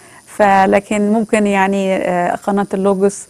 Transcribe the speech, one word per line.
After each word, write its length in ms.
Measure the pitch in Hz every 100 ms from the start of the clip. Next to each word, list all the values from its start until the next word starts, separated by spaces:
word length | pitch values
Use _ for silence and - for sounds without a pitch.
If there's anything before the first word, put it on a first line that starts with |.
| - - _
فلكن 840 | - 208 196 190 202 196 208 208
ممكن 380 | 220 214 220 208
يعني، 480 | 202 190 196 190 190
آه، 400 | - 180 175 -
قناة 320 | - 202 196
اللوجوس 460 | 196 196 190 196 - -